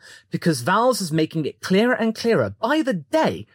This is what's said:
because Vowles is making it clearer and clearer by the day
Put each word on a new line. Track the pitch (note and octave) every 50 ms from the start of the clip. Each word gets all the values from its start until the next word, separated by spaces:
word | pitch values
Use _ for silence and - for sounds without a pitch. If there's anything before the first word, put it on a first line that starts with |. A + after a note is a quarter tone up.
| - - - - _ _
because | - - - F3 D3+ A#2 A#2+
Vowles | E3+ F#3+ A3 A#3+ C4 B3 -
is | F#3+ D3+
making | D#3 D#3+ D#3+ - - D#3+ C#3+
it | - - _
clearer | - - F#3 G3 A#3 B3 B3+
and | - A3+ A3+
clearer | A3 - - A#3 A3 D3 A2+ G2 G2 -
by | - A#3 D4 D#4+
the | D4+ C4 A3
day | E3 C#3+ - - D#4 D4+ - F#2 D#2 G#2 _